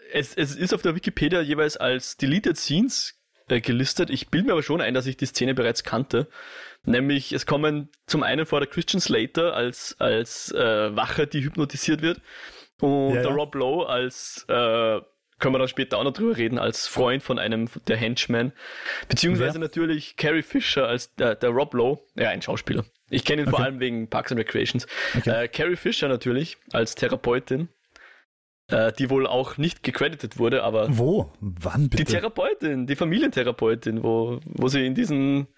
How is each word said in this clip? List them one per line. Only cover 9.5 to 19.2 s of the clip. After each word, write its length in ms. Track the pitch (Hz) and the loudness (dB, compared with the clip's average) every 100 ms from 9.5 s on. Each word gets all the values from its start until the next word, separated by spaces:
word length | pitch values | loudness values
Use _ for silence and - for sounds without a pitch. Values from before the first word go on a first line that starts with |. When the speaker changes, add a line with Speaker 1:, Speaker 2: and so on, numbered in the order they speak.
Speaker 1:
als, 420 | - 123 - - - | 2 -2 -4 -10 -2
als, 520 | 123 110 120 - - | 0 2 -2 -6 -6
äh, 440 | - 117 107 107 107 | 0 2 2 0 0
Wache, 300 | 113 - 143 | -2 -2 -2
die 160 | 151 | -2
hypnotisiert 560 | 143 143 139 - - 151 | -2 -2 -4 -2 -2 0
wird. 220 | 160 170 - - - - - _ | 0 -2 -8 -18 -18 -20 -20 _
Und 300 | 143 139 135 | 2 4 2
Speaker 2:
Ja, 60 | 123 | 2
Speaker 1:
der 80 | 127 | 2
Speaker 2:
ja. 60 | 143 | 0
Speaker 1:
Rob 180 | 147 | -2
Lowe 320 | 139 127 165 165 | -2 0 0 0
als, 600 | 123 127 - - - - | -2 -2 -6 -12 -8 0
äh, 520 | 120 117 113 113 107 - _ _ - | 2 4 4 2 0 -4 _ _ -4
können 140 | 135 | 0
wir 40 | 131 | 2
dann 100 | 127 | 0
später 300 | - 131 104 | -2 -2 0
auch 60 | |
noch 100 | 139 | -2
drüber 240 | 135 226 208 | 0 0 2
reden, 200 | 113 120 | 0 0
als 280 | 113 - - | -2 -2 -4
Freund 360 | - 127 135 | 0 0 0
von 160 | - 123 | -2 -2
einem 300 | 110 113 113 - - | -2 -2 -4 -6 -2
der 120 | 113 | -2
Henchmen. 540 | 113 120 - 117 127 - - - - - - | -2 -2 0 0 0 -6 -16 -12 -8 -8 -4
Beziehungsweise 440 | 120 | 0